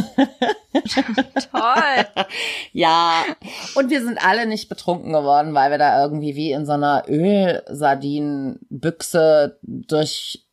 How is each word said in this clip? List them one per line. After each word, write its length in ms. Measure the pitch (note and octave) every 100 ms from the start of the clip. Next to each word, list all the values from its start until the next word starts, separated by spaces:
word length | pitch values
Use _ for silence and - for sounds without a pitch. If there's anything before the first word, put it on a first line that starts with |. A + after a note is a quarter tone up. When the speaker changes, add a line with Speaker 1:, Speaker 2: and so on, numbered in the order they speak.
| - - C#4 - B3+ G#4+ _
Speaker 1:
<laughs> 800 | - - D#4 - G#3+ - C4+ -
Speaker 2:
Toll. 540 | B3 A3+ D4 D4+ B3+ G#3 - G3 - - - -
Speaker 1:
Ja. 500 | F3 E3+ E3 E3+ E3 - - - - -
Und 160 | - C4
wir 120 | C#4
sind 220 | A#3 A3+
alle 220 | F3+ G#3+ A3+
nicht 220 | G#3+ -
betrunken 420 | F#3+ - F3 -
geworden, 400 | D#3 C#3 C#3+ D#3
weil 160 | D3 C3+
wir 80 | C#3+
da 240 | D3 C3
irgendwie 320 | C#3+ D#3 D3 C#3+
wie 160 | D#3
in 120 | C#3 D3
so 60 |
einer 320 | D3 C#3+ C#3+ -
Ölsardinenbüchse 2500 | D3 F#3 G3+ F#3 D#3 - C#3+ D3 C#3 C#3+ D3 D3 C#3 C3+ - - C3+ D#3 E3 - F3 D#3 D3+ C#3+ -
durch 840 | - C3 A#2+ D3+ D3+ - - - _